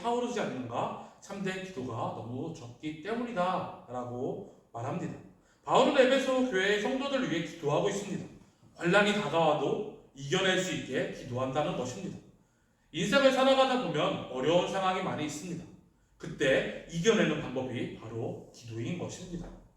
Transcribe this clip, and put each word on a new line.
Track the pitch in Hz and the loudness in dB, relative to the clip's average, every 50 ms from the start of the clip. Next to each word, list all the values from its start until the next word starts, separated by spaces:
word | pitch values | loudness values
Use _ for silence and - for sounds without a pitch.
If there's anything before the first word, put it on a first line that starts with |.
타오르지 | - 233 240 247 247 226 214 208 | -2 -2 0 0 0 -2 -2 -2
않는가? | - - 127 127 123 117 117 - - - 107 - - - - - | -4 -4 -4 -6 -8 -6 -4 -4 -4 -4 -4 -8 -12 -16 -20 -20
참된 | - - 196 190 185 190 185 190 185 | -16 -12 -8 -6 -4 -4 -4 -4 -8
기도가 | 190 - 131 123 123 113 | -8 -8 -8 -8 -6 -4
너무 | 117 147 180 185 - 113 113 123 131 156 165 165 | -4 -4 -4 -6 -8 -8 -8 -8 -6 -6 -8 -8
적기 | - - - - - - 151 156 - - | -10 -14 -16 -16 -10 -10 -10 -8 -8 -6
때문이다 | 196 233 240 247 233 190 180 175 185 185 - - - - - - - | -6 -4 -4 -4 -4 -2 -2 0 0 0 -2 -4 -6 -10 -14 -14 -10
라고 | 120 123 123 123 120 123 135 - 202 196 202 - - - _ _ - | -8 -8 -8 -6 -6 -6 -4 -4 -6 -6 -10 -14 -18 -20 _ _ -12
말합니다. | 117 117 - - 175 - - - - - - - _ _ _ _ _ _ | -8 -6 -6 -4 -4 -6 -6 -8 -10 -14 -20 -20 _ _ _ _ _ _
바울은 | - 202 233 262 302 294 269 | 2 4 6 6 6 6 6
에베소 | 247 254 269 269 - 254 262 254 254 247 | 6 6 6 4 2 2 2 2 2 2
교회의 | 190 185 190 202 208 208 | 2 2 2 2 2 2
성도들을 | 208 247 269 269 277 277 262 254 - 156 | 0 0 -2 -2 -2 -2 -2 -2 0 0
위해 | 156 170 - | -2 -2 -4
기도하고 | - - - 151 139 147 175 170 196 | -4 -8 -6 -2 0 2 2 2 2
있습니다. | 196 202 - - 175 - - - - - - - _ _ - - - | 0 -2 -4 -4 -6 -6 -8 -10 -14 -18 -20 -20 _ _ -20 -20 -12
환란이 | - 170 175 185 208 208 208 202 | -2 0 4 6 6 6 6 4
다가와도 | - - 143 147 165 165 156 151 147 135 139 - - - - - - - _ _ | 2 0 0 2 4 4 6 4 4 2 2 0 0 -2 -6 -8 -14 -20 _ _
이겨낼 | 135 139 143 165 190 190 190 185 180 | -14 -4 -2 0 2 4 4 2 2
수 | - 175 151 | 2 0 -2
있게 | 131 - 110 127 156 - - | -4 -4 -4 -2 -2 -2 -2
기도한다는 | - - - 127 117 127 131 135 139 143 151 170 - - | -4 -8 -8 -6 -4 -2 -2 0 0 0 0 0 0 -2
것입니다. | 123 127 - 190 185 - - - - - - _ _ _ _ _ _ _ _ _ _ _ - | -4 -4 -6 -8 -8 -8 -10 -12 -14 -20 -20 _ _ _ _ _ _ _ _ _ _ _ -6
인생을 | 156 196 208 247 277 269 269 | -2 0 4 4 6 8 8
살아가다 | 254 254 262 269 269 262 262 - 254 247 180 | 6 8 6 6 6 6 6 4 4 0 0
보면 | 175 151 147 175 190 175 170 - - | 0 0 0 2 0 0 -2 -6 -6
어려운 | 127 131 131 151 170 180 180 - | -4 0 2 4 4 4 4 2
상황이 | 190 196 190 185 - - - | 0 0 0 0 0 0 -2
많이 | 135 135 151 151 | -4 -4 -4 -4
있습니다. | 151 - - 180 180 - - - - - - _ _ _ _ _ _ _ _ | -6 -6 -8 -8 -8 -8 -10 -10 -14 -18 -20 _ _ _ _ _ _ _ _
그때 | - - - - 147 131 - - - - - - - - | -12 -12 -4 0 2 4 4 4 2 -2 -6 -10 -12 -10
이겨내는 | 165 170 170 220 208 - 165 160 151 - | -8 2 4 4 6 6 4 4 2 0
방법이 | - 127 127 131 127 - 113 120 - - 92 - | -2 -4 -4 -4 -4 -4 -4 -4 -6 -6 -8 -10
바로 | - 113 117 113 - - - - - - - | -12 -10 -8 -6 -6 -6 -6 -8 -12 -16 -20
기도인 | - 120 117 113 113 117 - - - | -18 -16 -12 -8 -6 -6 -6 -4 -6
것입니다. | - - - - 180 170 170 170 - - - - - - _ | -6 -8 -10 -12 -12 -10 -10 -10 -10 -10 -14 -16 -20 -20 _